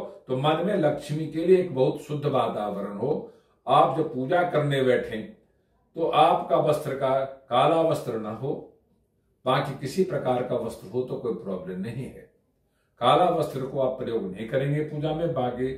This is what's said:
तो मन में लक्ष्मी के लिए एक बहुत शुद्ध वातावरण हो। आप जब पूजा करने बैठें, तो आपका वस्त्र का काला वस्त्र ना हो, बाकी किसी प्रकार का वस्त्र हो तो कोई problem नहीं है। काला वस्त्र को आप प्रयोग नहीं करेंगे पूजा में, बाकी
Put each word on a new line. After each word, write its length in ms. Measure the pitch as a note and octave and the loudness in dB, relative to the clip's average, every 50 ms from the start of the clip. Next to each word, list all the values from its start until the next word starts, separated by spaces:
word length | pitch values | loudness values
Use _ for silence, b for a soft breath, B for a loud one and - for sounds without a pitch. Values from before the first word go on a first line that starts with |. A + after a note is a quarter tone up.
| - B B B B | 0 B B B B
तो 100 | - B2+ | -4 -4
मन 260 | C3 C#3+ D3+ D#3+ E3 F3+ | 0 2 2 2 2 0
में 100 | G#3 G3+ | 0 0
लक्ष्मी 500 | F#3 D3+ C#3+ C#3+ - - - D3 D#3+ D#3 | 2 2 0 0 -2 -6 -6 -6 -4 -4
के 180 | C#3+ D3+ D#3+ E3+ | -4 -4 -2 4
लिए 120 | F#3 F#3 | 6 6
एक 180 | F3+ - F3 C3+ | 6 4 0 2
बहुत 260 | C3 B2+ - - - | 2 2 2 2 -2
शुद्ध 240 | - - D3 C#3+ C3+ | -6 -8 -6 -2 -2
वातावरण 720 | D3 C3 B2 A#2 A2 F#2+ G#2+ G#2 G#2 G2 G2 G2+ G2+ G2+ | 0 2 2 0 0 -2 -4 -4 -4 -4 -6 -6 -8 -6
हो। 340 | G2+ A#2 C#3+ - - B B B B B B B B B | -4 -2 -2 -2 -2 B B B B B B B B B
आप 300 | B2 C3+ D3+ - - - | 4 4 6 6 4 2
जब 160 | D#3 D3+ - B2 | 0 -2 -2 -2
पूजा 300 | B2+ C3 C3+ F3+ F3 - | -4 -2 2 2 2 2
करने 380 | - - D3 C#3+ C#3+ C#3 C3+ B2+ | 2 2 0 2 2 2 2 4
बैठें, 380 | B2+ B2 - - - A2 G#2+ G2 - - _ _ _ _ _ _ _ _ _ _ _ _ | 4 4 2 0 -4 -6 -8 -10 -12 -16 _ _ _ _ _ _ _ _ _ _ _ _
तो 100 | D#3+ E3 | -2 -2
आपका 520 | - - D3 D#3+ F3 F3+ - - - E3+ | 2 6 6 6 6 6 2 2 2 2
वस्त्र 380 | D#3+ D3+ D3+ D3 - - C3 B2+ | 2 4 2 2 0 -2 -4 -4
का 240 | - C3+ C3 C3+ C3+ C3+ - - - - - | -2 0 0 2 0 0 -4 -8 -16 -6 0
काला 320 | A#2+ C3 C#3+ D#3 E3 E3 | 2 4 4 4 4 4
वस्त्र 360 | D#3+ D#3+ D3 - - C3 A2+ | 4 2 2 0 -2 -4 -6
ना 140 | A2 G#2+ G#2+ A2+ | -4 -6 -8 -8
हो, 180 | A2+ C3+ D3 - - - - _ _ _ _ _ _ _ _ _ _ _ _ _ _ _ | -6 -6 -6 -6 -6 -10 -16 _ _ _ _ _ _ _ _ _ _ _ _ _ _ _
बाकी 340 | B2+ C3+ C#3+ C#3+ C#3+ C3 - | 0 0 2 0 -2 -6 -8
किसी 240 | C#3 B2+ - F#3+ F#3 | -8 -4 0 0 0
प्रकार 400 | - C3+ - C3 B2+ B2+ B2 - | 0 0 -2 0 0 0 0 0
का 120 | - B2+ | -2 -2
वस्त्र 320 | A#2 A2 A2+ - - - | -4 -4 -6 -8 -10 -14
हो 140 | F#2+ A#2+ B2+ | -6 -4 -4
तो 140 | B2+ - C3+ | -4 -4 -6
कोई 180 | - A#2+ A#2 F#2+ | -4 -4 -4 -4
problem 460 | F2 F2+ G2 F#2 F2+ F2 F#2 F#2 F#2 | -4 -6 -8 -8 -8 -8 -8 -8 -6
नहीं 240 | G2 A#2 A#2+ C3+ A#2+ | -6 -6 -6 -8 -10
है। 240 | G2+ - - - _ _ _ _ _ _ _ _ _ _ _ _ _ _ _ | -10 -14 -18 -20 _ _ _ _ _ _ _ _ _ _ _ _ _ _ _
काला 240 | A#2+ C3 D3 D#3+ F3+ F3 | 4 4 6 6 6 4
वस्त्र 320 | E3+ D#3+ C#3+ - - C3 | 4 0 -2 -2 -4 -6
को 180 | B2+ - C#3 C3+ | -8 -4 -2 0
आप 180 | C3 B2 - - | 0 0 -2 -4
प्रयोग 240 | A#2+ A#2 A2+ A2 F#2+ - | -4 -2 -2 -2 -2 -4
नहीं 160 | - A2+ A2 | -6 -8 -8
करेंगे 340 | - C3+ C3 C#3 D3 D3 D3+ | -2 0 0 0 2 0 0
पूजा 320 | D3+ - D3+ D3 D#3 D#3 D#3+ | -2 -4 -4 -4 -2 -2 -2
में, 200 | E3 E3+ D#3 - | -2 -2 -2 0
बाकी 380 | C3 B2 B2 - B2 C3 C3 C3 | 0 -2 -2 -2 -2 -4 -4 -4